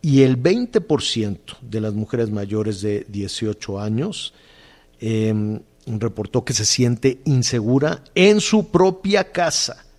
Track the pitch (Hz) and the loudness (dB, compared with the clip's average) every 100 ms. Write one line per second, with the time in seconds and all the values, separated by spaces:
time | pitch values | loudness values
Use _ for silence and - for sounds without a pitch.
0 | 156 135 135 127 139 214 247 220 170 151 | 4 6 6 4 2 0 0 -2 0 -2
1 | - 113 107 95 - - 123 110 107 104 | 0 -4 -4 -6 -12 -20 -8 -6 -4 -4
2 | 107 120 113 104 101 107 107 98 104 104 | -4 -2 -2 -4 -4 -4 -2 -4 -4 -4
3 | - 101 95 - 110 104 - 98 107 110 | -6 -8 -8 -6 -6 -6 -8 -8 -4 -2
4 | 175 - - _ _ - - _ _ _ | -4 -6 -12 _ _ -20 -20 _ _ _
5 | 110 110 110 107 104 107 - _ - 110 | -4 -2 0 0 -2 -6 -12 _ -8 -4
6 | 113 110 104 127 - 123 110 - 120 120 | -4 -6 -4 -4 -2 -4 -2 2 0 2
7 | 135 127 - 131 120 120 107 131 151 165 | 0 0 0 0 2 -2 2 2 2 -4
8 | - - 190 208 - 214 - 175 190 185 | -6 4 6 4 4 0 2 4 4 2
9 | 190 202 185 - 170 - - - - | 0 0 0 -2 -2 0 -4 -8 -20